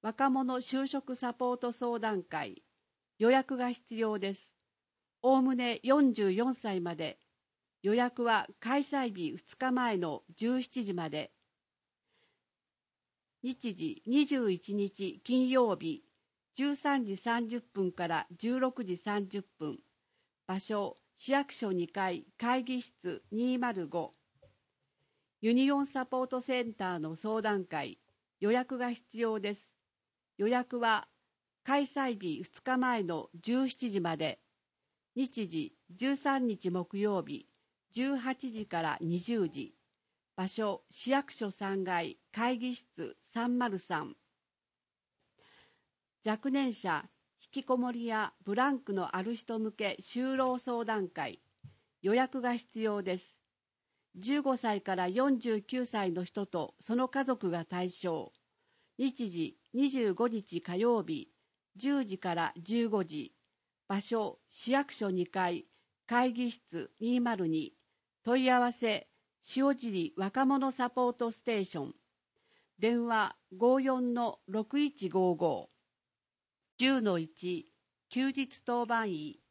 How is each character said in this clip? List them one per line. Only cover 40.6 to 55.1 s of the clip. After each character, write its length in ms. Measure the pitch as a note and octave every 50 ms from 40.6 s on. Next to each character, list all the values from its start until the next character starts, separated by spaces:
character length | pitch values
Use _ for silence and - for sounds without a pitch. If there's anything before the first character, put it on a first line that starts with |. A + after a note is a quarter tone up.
| A3 G#3 F#3+ - _ _
市 200 | - - - A#3+
役 220 | C4+ C#4 C#4 - -
所 180 | - A3+ G3+
三 340 | F#3+ - G#3 G3 G3 G3 F#3+
階、 340 | F3+ F3+ E3+ E3+ D#3 - _ _ _
会 280 | - G#3+ A3+ A#3+ B3+ A#3
議 160 | A#3 B3+ B3
室 420 | - - _ _ - E3 B2 - _
三 380 | _ - - A3+ A#3 B3 B3 B3
〇 200 | B3 A#3+ G3 F#3
三。 380 | - - F3+ D#3 D3+ - - _ _ _ _ _ _ _ _ _ _ _ _ _ _ _ _ _ _ _ _ _ _ _ _ _ _ _ _ _ _ _ _ _ _ _ _ _ _ _ _ _ _
若 260 | G#3+ G#3+ A3 - C#4
年 220 | C4 C#4 C#4 B3+ A3
者、 320 | - - F#3 D#3+ D3 - - _ _ _ _ _ _ -
引 200 | _ - C#4 C4
き 20 |
こ 120 | - B3+
も 140 | B3 B3 B3
り 160 | A#3+ A#3+ A#3
や 260 | A#3 A3 A3 G#3+ - - _ -
ブ 100 | G3 G3+
ラ 160 | G#3+ B3+ C#4
ン 80 | C#4 B3
ク 140 | C4+ - G3+
の 240 | F#3+ F3+ - -
あ 60 | F#3 F#3
る 120 | A3 A#3+
人 240 | A3+ - - A#3 A3
向 140 | A3 A3 G#3
け 240 | - G#3 G3+ - -
就 360 | F#3+ - - A#3+ B3+ C4 C4+
労 220 | C4 C4 B3+ B3+ B3+
相 260 | - C4 A#3+ A#3 A#3
談 240 | G#3+ A3 G#3+ F#3+ F3
会。 340 | _ - D3 B2+ - - _ _ _ _ _ - - _ _ _ _ _
予 140 | - F#3+ G#3+
約 260 | B3 C4 B3+ C4 C4
が 140 | A#3+ B3 A#3+
必 260 | A#3 - _ _ A3+
要 220 | A3 A3 G#3 G#3 F#3+
で 160 | F#3 F3+ F#3
す。 240 | - - - _ _ _ _ _ _ _ _ _ _ _ _ _ _ _ _
十 260 | F3+ F#3 A3+ C#4 D4 C#4+
五 140 | C#4 B3+
歳 260 | A#3+ - A#3 G#3 G3+ -
か 140 | - F#3+
ら 120 | F#3 F#3
四 300 | F3+